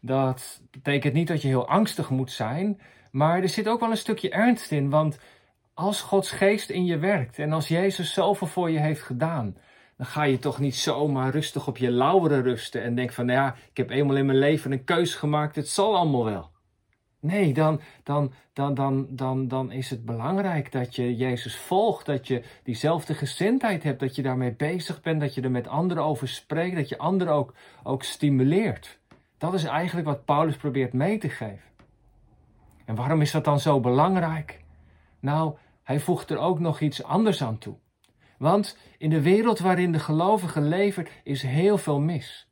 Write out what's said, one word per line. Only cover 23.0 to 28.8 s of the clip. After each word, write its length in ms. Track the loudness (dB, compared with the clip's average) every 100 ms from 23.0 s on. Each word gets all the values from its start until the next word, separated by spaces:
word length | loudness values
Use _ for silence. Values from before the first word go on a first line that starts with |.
| -2
gezindheid 680 | -4 -4 0 2 2 2 0
hebt, 180 | -2 -2
dat 140 | -4
je 80 | -2
daarmee 300 | -2 0 -2
bezig 480 | -2 -2 -2 -6 -8
bent, 200 | -2 0
dat 140 | 0
je 60 | -2
er 100 | -2
met 180 | -2 -2
anderen 360 | 0 0 0
over 240 | 0 -2 -4
spreekt, 480 | -8 _ -2 -2 -2
dat 120 | -4
je 100 | -2
anderen 360 | 0 0 2
ook, 200 | 2 0 -8 -20 -16
ook 200 | -6 -4
stimuleert. 1000 | -4 0 2 4 4 4 2 -4